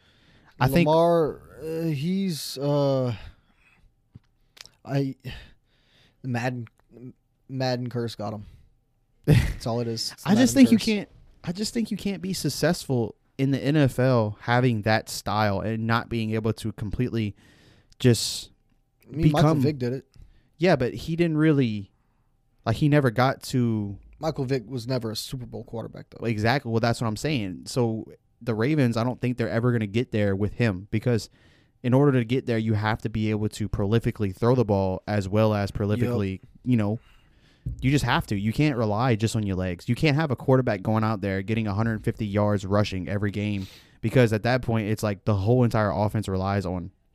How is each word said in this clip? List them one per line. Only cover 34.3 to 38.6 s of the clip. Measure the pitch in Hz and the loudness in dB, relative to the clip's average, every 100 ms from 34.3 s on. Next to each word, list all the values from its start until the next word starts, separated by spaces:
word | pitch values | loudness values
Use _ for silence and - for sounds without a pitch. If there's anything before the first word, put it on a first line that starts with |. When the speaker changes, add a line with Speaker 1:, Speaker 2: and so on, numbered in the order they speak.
| 90 | 0
Speaker 1:
throw | 117 127 | 2 2
the | 104 | 2
ball | 98 95 92 - | 2 0 -4 -2
as | 104 95 | -4 0
well | 104 110 | 2 2
as | 104 98 | 2 -2
Speaker 2:
Yep. | - | -4
Speaker 1:
prolifically, | 101 107 123 113 98 95 - - 127 | -2 0 0 -2 -4 -6 -12 -10 -2
you | 120 | 0
know, | 101 113 - _ _ _ _ _ 117 117 | 0 -4 -10 _ _ _ _ _ -12 -4
you | 127 | 0
just | 139 | 2
have | 123 147 - | 2 0 0
to. | 101 | -2
You | 107 | -2
can't | 110 | 2